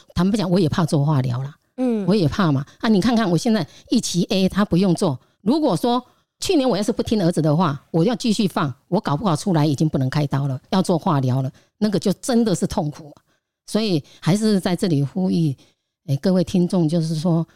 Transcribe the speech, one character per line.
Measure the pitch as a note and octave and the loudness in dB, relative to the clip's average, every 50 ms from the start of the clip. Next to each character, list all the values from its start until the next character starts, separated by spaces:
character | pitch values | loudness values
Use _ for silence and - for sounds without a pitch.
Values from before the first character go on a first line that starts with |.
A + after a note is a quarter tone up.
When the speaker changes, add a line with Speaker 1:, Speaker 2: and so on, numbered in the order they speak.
| - - _ | -20 -8 _
Speaker 1:
坦 | - F3 F#3+ | -2 0 0
白 | G3+ A3 | 0 0
讲， | E3+ F3 | 0 0
我 | E3+ F3 | 2 2
也 | E3+ | 2
怕 | C#3+ - - E3+ | 2 0 0 0
做 | - - D3 C#3 | 0 0 0 2
化 | D3+ D#3 C3+ | 2 2 0
疗 | B2+ C3 A#2+ B2 C3+ | 0 -2 -4 -6 -8
啦。 | C#3 - _ _ _ _ | -10 -12 _ _ _ _
Speaker 2:
嗯。 | - B3+ B3+ A#3 G#3+ G3 | -6 -4 -2 -2 -2 0
Speaker 1:
我 | E3+ G3 | 0 2
也 | A3 E3+ C#3+ | 2 2 0
怕 | - - G3 D#3+ | 0 0 0 0
嘛。 | C#3+ C3 C#3+ - - _ | 0 -2 -4 -6 -10 _
啊， | - A#3 | 0 2
你 | A3 F#3+ | 2 2
看 | E3+ A#3 B3 | 2 2 2
看 | A3 A3+ F3 | 0 2 0
我 | F3 D#3+ | 0 0
现 | - A#3+ A3 | 0 0 0
在 | G#3+ D3 - - - - - | 0 -2 -6 -10 -18 -6 -2
一 | D#4 A3+ | -2 -2
期 | - - - E3+ G3+ - | -2 0 -2 -2 -2 0
A | A3 F#3+ F#3+ F#3 | 0 0 0 0
他 | - F#3+ G#3 | 0 0 0
不 | - - | 2 2
用 | E3+ G3 F#3+ E3 | 2 2 2 2
做， | - G#3+ E3 C3+ - - _ _ _ | 2 0 -2 -2 -4 -8 _ _ _
如 | - F#3+ C#4 E4 | -2 0 0 2
果 | D4+ C4 F3+ | 2 0 0
说 | - - A#3+ A#3+ B3 A#3+ - _ _ _ _ _ _ | 0 0 0 0 -2 -2 -6 _ _ _ _ _ _
去 | - - F#4+ | -4 0 2
年 | D4+ B3+ C4 | 2 2 2
我 | G3+ | 0
要 | F#3 G#3+ | 0 0
是 | - A3 | -2 -2
不 | - A#3 | -4 -2
听 | - A#3 G#3+ F3+ | -2 0 0 2
儿 | E3 F3+ | 0 0
子 | - | 2
的 | D3+ D#3 C#3+ | 2 2 2
话， | D#3+ F#3+ D#3 D3 C#3 - _ - | 2 2 0 -2 -4 -8 _ -2
我 | E3 E3 | 0 2
要 | A#3+ B3 | 2 0
继 | - - A#3+ G3+ | 0 0 0 0
续 | - G#3+ | 0 0
放， | F3 - A3 E3+ C#3 B2 - _ _ | 0 0 -2 -4 -4 -6 -10 _ _
我 | E3+ G3 | -4 -2
搞 | - - C#3+ | 0 -2 -2
不 | D3 - | 0 0
好 | G3 D#3 | 0 -2
出 | C#3+ - G#3+ F3 | 0 0 0 2
来 | D#3 D3 | 2 2
已 | D#3+ C#3 | 2 2
经 | - E3 D#3 | 0 0 0
不 | - | 0
能 | C#3+ C3 C3 | 0 -2 -2
开 | - D3+ D3 | 0 -2 -2
刀 | C#3+ - C#3 C#3 C#3+ | -2 -2 -2 -2 -4
了， | C3 C3 - _ | -4 -6 -6 _
要 | - F#3+ F3+ | -2 0 0
做 | - F#3 D3+ | 2 0 0
化 | - G3 D#3 C#3 | 0 0 0 0
疗 | C3 B2+ B2 C3+ | 0 0 0 -2
了， | - D3 - _ _ _ _ _ | -2 -4 -8 _ _ _ _ _
那 | G#3 A3 | -2 -2
个 | G3 E3+ | -2 0
就 | - G3+ F3 | 0 -2 -2
真 | - - - B3 A#3 A#3+ | -2 -4 0 0 2 2
的 | G#3+ F3 | 2 0
是 | - - | 0 -2
痛 | - - G#3+ E3+ D3 | -2 -2 -4 -4 -4
苦。 | D3 - D#3+ C#3+ - - _ _ _ _ _ _ _ _ _ | -6 -10 -16 -20 -20 -20 _ _ _ _ _ _ _ _ _
所 | - - G#3 | -6 -4 -2
以 | A3+ G#3+ F3+ D3 - - - - | 0 0 0 -2 -2 -6 -14 -6
还 | - D#3 F3+ | -2 0 0
是 | G#3 A3 A3 G#3 F#3+ | 2 2 2 2 2
在 | - G3 F3 | 2 0 -2
这 | - - | -2 0
里 | F#3+ D#3 C#3 C#3+ | 0 0 0 0
呼 | C3+ - F#3+ F#3 F#3 | -2 -2 -4 -2 0
吁， | G3 F3 E3 D3+ C3 - _ _ _ _ _ _ _ _ _ | 0 0 0 0 -2 -4 _ _ _ _ _ _ _ _ _
哎， | - C#3 C#3 | -6 -4 -2
各 | - G3+ F#3 | 0 0 0
位 | F#3 E3+ | 0 0
听 | - - F#3 F3+ E3+ | 0 0 0 0 0
众， | - F3+ E3+ D3+ | 0 0 0 0
就 | E3 F3 | 0 -2
是 | D#3 D#3+ E3 | -2 -2 -4
说 | D#3 D3 F3+ D#3+ E3 D#3+ - _ | -2 0 0 0 0 -2 -4 _